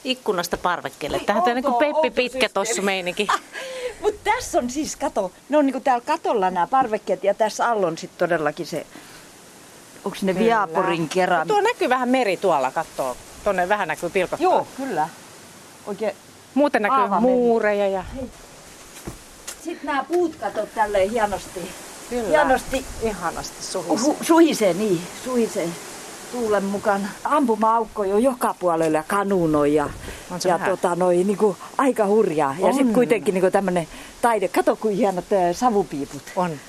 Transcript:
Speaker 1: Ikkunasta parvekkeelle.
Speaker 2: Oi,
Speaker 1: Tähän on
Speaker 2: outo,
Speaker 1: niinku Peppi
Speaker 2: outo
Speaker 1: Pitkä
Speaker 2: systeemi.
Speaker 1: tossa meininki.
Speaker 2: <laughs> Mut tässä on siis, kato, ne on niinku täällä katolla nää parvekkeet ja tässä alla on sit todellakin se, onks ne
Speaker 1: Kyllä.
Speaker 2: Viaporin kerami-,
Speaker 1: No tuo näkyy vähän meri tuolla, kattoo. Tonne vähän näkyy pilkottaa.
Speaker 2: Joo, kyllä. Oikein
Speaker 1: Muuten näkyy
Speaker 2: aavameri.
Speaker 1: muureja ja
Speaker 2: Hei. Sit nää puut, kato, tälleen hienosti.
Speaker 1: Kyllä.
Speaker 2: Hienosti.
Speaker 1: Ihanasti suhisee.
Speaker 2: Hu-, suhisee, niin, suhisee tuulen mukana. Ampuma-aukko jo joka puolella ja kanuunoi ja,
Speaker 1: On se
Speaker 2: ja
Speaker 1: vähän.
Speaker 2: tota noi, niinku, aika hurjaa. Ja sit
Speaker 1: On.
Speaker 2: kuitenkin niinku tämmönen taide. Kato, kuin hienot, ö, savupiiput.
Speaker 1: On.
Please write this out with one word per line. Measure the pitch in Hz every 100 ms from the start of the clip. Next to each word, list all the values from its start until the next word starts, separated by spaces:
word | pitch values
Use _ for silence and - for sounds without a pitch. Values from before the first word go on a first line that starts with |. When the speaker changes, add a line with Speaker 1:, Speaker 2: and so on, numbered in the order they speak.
Speaker 1:
Ikkunasta | - 247 - 185 170 -
parvekkeelle. | 180 165 139 - 147 135
Speaker 2:
Oi, | -
Speaker 1:
Tähän | 208
on | 240
Speaker 2:
outo, |
Speaker 1:
niinku | 240 277 240
Peppi | 294 294
Speaker 2:
outo | 311 -
Speaker 1:
Pitkä |
Speaker 2:
systeemi. | 247 262 220
Speaker 1:
tossa | 196 196 233
meininki. | 196 190 175 175 208 370 - -
Speaker 2:
<laughs> | 523 523 494 427
Mut | 392 415
tässä | 392 480 494 -
on | 240
siis, | 262 262 -
kato, | 285 247 190 - -
ne | 294
on | 277
niinku | 262
täällä | - 240 247
katolla | 311 392 247 185
nää | 185 175
parvekkeet | 262 254 208 - 185
ja | 196
tässä | 202 214 - 226
alla | 220 180
on | 160
sit | 175 -
todellakin | 175 170 151 151 160
se, | 151 - - - - - - - - - - - - 202
onks | -
ne | 190
Speaker 1:
Kyllä. | 185 226
Speaker 2:
Viaporin | 226 190 165 185 170 165
kerami-, | 185 180 175
Speaker 1:
No | 160
tuo | 415
näkyy | 403 494 320
vähän | 254 247
meri | 262 226 170
tuolla, | 196 151 131
kattoo. | 147 156 - 135 123 - -
Tonne | 214 185 180
vähän | 208 175
näkyy | 151 175
pilkottaa. | 185 175 147
Speaker 2:
Joo, | 359 294 - -
kyllä. | 269 175 156 - - - - - - - -
Oikein | 202 214 - - - -
Speaker 1:
Muuten | 254 285 247
näkyy | 208 185
Speaker 2:
aavameri. | 202 196 247
Speaker 1:
muureja | 254 240 233 208 202 202
ja | 190
Speaker 2:
Hei. | 180 254 247 - - - - - - - - - - - - -
Sit | 320 339
nää | 294 277
puut, | 262 339 339 -
kato, | 208 214 208 -
tälleen | 254 208 190
hienosti. | 233 208 185 - 185 175 - - - -
Speaker 1:
Kyllä. | 240 214
Speaker 2:
Hienosti. | 302 285 254 - 262 262 -
Speaker 1:
Ihanasti | 226 196 170 127 - -
suhisee. | - 185 175 302 269
Speaker 2:
Hu-, | -
suhisee, | - 320 330 202 208
niin, | 175 220 165 180 -
suhisee | 254 247 214 208 170 170 - - - - -
tuulen | 247 226 208
mukana. | 196 202 214 202 196 -
Ampuma-aukko | 226 294 262 214 220 226 220 -
jo | 196 202
joka | 262 254 233 -
puolella | 180 165 160 156
ja | 151
kanuunoi | 202 202 196 165 151 147
ja, | 151 143 - - - -
Speaker 1:
On | 180
se | 180
Speaker 2:
ja | 165
Speaker 1:
vähän. | 160
Speaker 2:
tota | - 190 175
noi, | 180 175
niinku, | 190 190 214 175 - -
aika | 269 226 196
hurjaa. | 214 196 156 143 143
Ja | 196
sit | 269 262
Speaker 1:
On. |
Speaker 2:
kuitenkin | 220 240 226 196
niinku | 190 180
tämmönen | 196 196 180 160 - - -
taide. | 240 220 180
Kato, | 302 339 233
kuin | 220 196
hienot, | 202 180 -
ö, | 202 175
savupiiput. | 175 247 202 170 147 139 143 - -
Speaker 1:
On. | 180 147